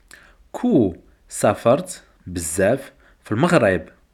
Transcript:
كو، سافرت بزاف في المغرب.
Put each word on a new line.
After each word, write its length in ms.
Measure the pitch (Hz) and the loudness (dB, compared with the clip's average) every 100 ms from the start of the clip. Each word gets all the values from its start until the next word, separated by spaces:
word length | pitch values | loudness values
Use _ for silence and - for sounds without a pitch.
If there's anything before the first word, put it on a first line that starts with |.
| _ - _ _ _ | _ -20 _ _ _
كو، 440 | - 247 185 98 85 - _ _ | -6 0 2 2 -2 -18 _ _
سافرت 760 | - 120 104 117 139 180 - _ _ - | -2 -2 0 2 0 -2 -14 _ _ -12
بزاف 680 | 90 82 - 95 135 - _ _ _ | -8 -6 -2 0 0 -6 _ _ _
في 80 | - | -6
المغرب. 540 | 107 170 175 110 90 - _ _ | -2 2 4 2 0 -4 _ _